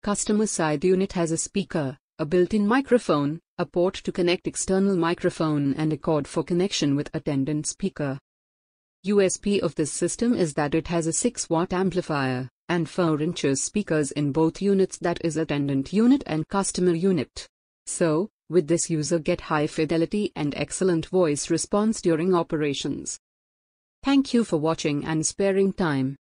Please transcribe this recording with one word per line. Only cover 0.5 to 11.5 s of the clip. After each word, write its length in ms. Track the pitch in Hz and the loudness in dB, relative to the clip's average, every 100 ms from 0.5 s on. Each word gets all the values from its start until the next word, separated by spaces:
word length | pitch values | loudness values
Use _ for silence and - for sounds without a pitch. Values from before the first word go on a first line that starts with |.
| - 160 151 | 0 0 2
unit 300 | 185 185 196 | 2 2 2
has 180 | 185 170 | 0 -2
a 60 | 160 | -2
speaker, 600 | - - 175 175 139 139 _ _ | -2 -4 -4 -2 -4 -6 _ _
a 60 | 160 | 0
built-in 420 | 180 180 220 202 | 2 2 2 2
microphone, 720 | 254 269 240 - 156 143 160 _ - | 2 4 2 4 2 2 -4 _ -6
a 60 | 175 | -4
port 280 | - 180 | 0 0
to 180 | - - | 0 -8
connect 340 | - 175 180 - | 0 0 0 -2
external 520 | - - 190 196 190 | -6 -2 2 2 2
microphone 760 | 165 175 180 - 160 151 139 135 | 0 0 -2 0 -2 0 0 0
and 180 | 156 | -2
a 40 | 151 | -2
cord 300 | - 156 139 | 0 0 0
for 160 | - | -4
connection 540 | 156 175 180 - 147 139 | -2 0 0 0 0 0
with 120 | 147 | -2
attendant 520 | 151 - 139 135 151 151 | -6 -2 -2 0 -2 -4
speaker. 540 | - 196 - 143 135 _ _ _ _ _ _ _ _ 180 | -4 -6 -4 -6 -6 _ _ _ _ _ _ _ _ 0
U 160 | 202 | 4
S 140 | 190 - | 4 2
P 240 | - 202 | 0 0
of 160 | 170 - | 0 -2
this 160 | 151 | -4
system 420 | - 175 - 233 | -2 -4 -2 0
is 200 | 226 175 | 2 0
that 200 | 143 147 | 0 0
it 140 | 160 160 | -2 0
has 200 | 170 165 | -2 -2
a 60 | |
six 360 | 160 247 - | 0 -2 -4
watt 240 | - | -2